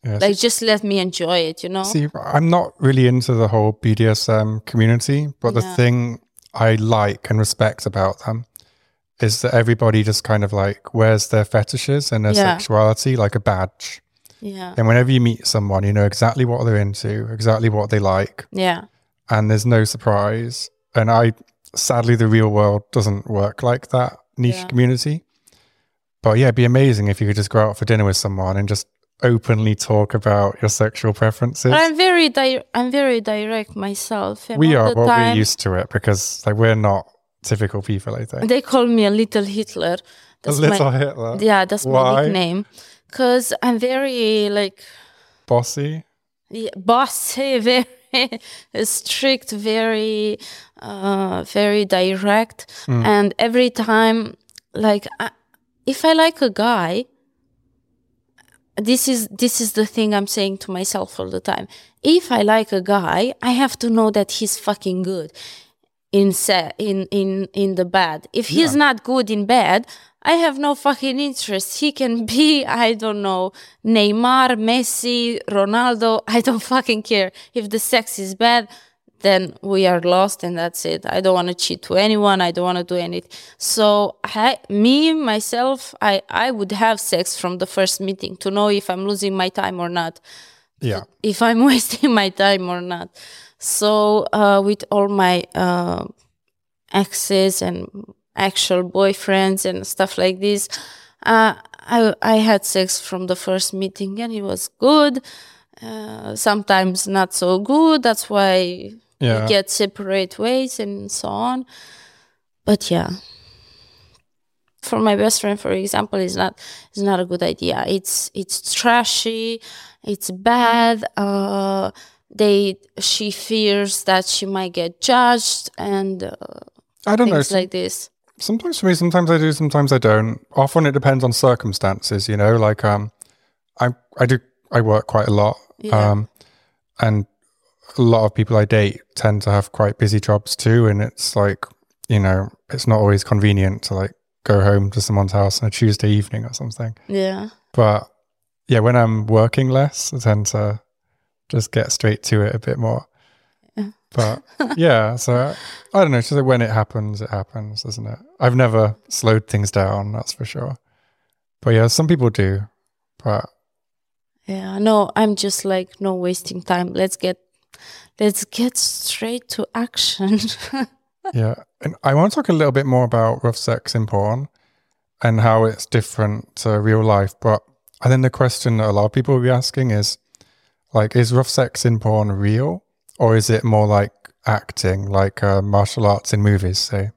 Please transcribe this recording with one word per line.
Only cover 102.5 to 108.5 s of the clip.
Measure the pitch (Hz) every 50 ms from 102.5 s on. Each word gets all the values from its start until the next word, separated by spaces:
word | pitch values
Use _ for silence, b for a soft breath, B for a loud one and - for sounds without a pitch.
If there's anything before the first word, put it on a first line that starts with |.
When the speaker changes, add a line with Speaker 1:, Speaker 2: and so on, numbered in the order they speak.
| 220 196 -
Speaker 2:
sex | - - 196 185 185 - -
from | - - - 180 185
the | 180 180
first | 180 - - 190 190 190 - -
meeting | 190 190 190 196 - 202 196 196 208
and | 233 233 226
it | 214 196
was | 190 185 190 - - _ _
good. | - 254 302 302 294 294 247 262 B B B B B B B B B B _ _ -
Uh, | 220 220 220 214 110 107 110 - 104 104
sometimes | - - 226 202 208 196 - 196 185 190 185 185 185 - 196
not | 196 196 190 185 -
so | - 185 180 185 185
good. | 208 214 269 302 320 320 311 302 247
That's | 240 220 - - -
why | 208 202 196 196